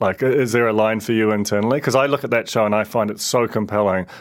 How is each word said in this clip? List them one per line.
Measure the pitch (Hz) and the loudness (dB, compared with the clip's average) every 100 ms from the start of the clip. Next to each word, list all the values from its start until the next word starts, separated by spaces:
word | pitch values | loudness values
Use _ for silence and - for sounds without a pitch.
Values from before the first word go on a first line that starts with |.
Like, | 98 95 | -4 0
i-, | 131 | 0
is | 135 123 | 0 0
there | 120 117 | 2 2
a | |
line | 107 110 110 | 2 2 0
for | 113 | -2
you | 113 107 | 0 2
internally? | 104 101 104 110 143 | 0 0 0 0 0
'Cause | 135 | 2
I | 127 139 | 2 2
look | 139 | 0
at | 135 | 0
that | 120 - | -2 0
show | 117 | 0
and | 107 | 2
I | 104 | 0
find | 104 120 104 | 0 -2 -2
it | - | -4
so | - 127 113 | -2 0 0
compelling, | 113 104 104 101 95 90 - | -2 -2 0 0 0 -4 -12